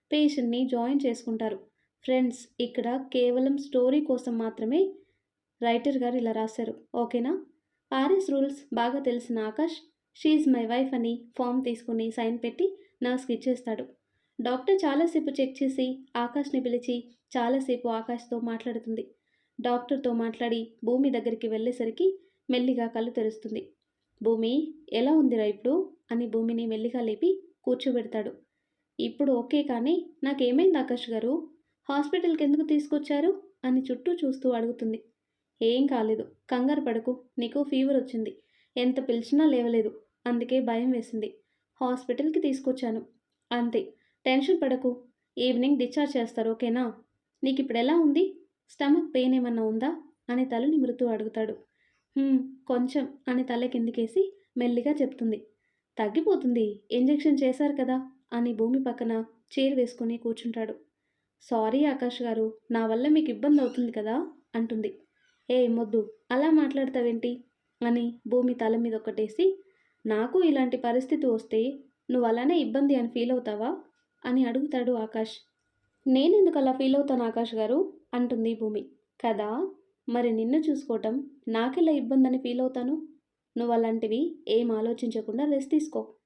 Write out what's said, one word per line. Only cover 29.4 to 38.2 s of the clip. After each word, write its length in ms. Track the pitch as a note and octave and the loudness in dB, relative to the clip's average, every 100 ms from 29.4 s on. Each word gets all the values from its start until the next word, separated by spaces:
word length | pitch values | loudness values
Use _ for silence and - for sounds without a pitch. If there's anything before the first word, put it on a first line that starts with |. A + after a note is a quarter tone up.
| A#3 D4 | 0 -2
కానీ 320 | C#4+ A#3+ B3+ E4+ - - | 0 -2 0 0 -4 -6
నాకేమైంది 540 | C4+ C#4 B3 C4 F#4+ D#4 | -4 0 2 4 4 4
ఆకాష్ 300 | - A#3+ - | 0 -4 -4
గారు, 240 | A3 A3+ D#4+ D#4+ _ _ _ - | -2 -2 -2 -6 _ _ _ -2
హాస్పిటల్కి 540 | C#4+ D4 F4+ F4 D#4+ | -2 0 0 0 2
ఎందుకు 220 | D4 D4 D#4+ | 2 2 2
తీసుకొచ్చారు?" 640 | D4+ D4 D4 D4 C#4+ E4+ G4+ - _ | 0 2 -2 0 0 2 0 -8 _
అని 180 | B3+ B3+ | 0 0
చుట్టూ 300 | C4 B3 F4+ | 0 -4 -4
చూస్తూ 360 | F4 C#4 C4 B3+ | -2 -2 -2 -2
అడుగుతుంది. 480 | A#3 A#3 A#3+ A3 A3 - _ _ _ _ _ | 0 -2 -4 -6 -6 -10 _ _ _ _ _
"ఏం 220 | A3+ B3 C4+ | 0 2 2
కాలేదు, 380 | B3+ A3 A3 - - - | 2 0 -2 -4 -16 -4
కంగారు 320 | B3 C4 D4+ | -2 0 0
పడకు, 320 | D4 A3+ A3+ B3+ - - | 0 -2 -4 -6 -8 -6
నీకు 240 | A#3 C#4+ | -4 -2
ఫీవర్ 340 | C#4+ C4 C4+ C4+ | 0 0 2 0
వచ్చింది, 360 | C4 A3+ | 0 -4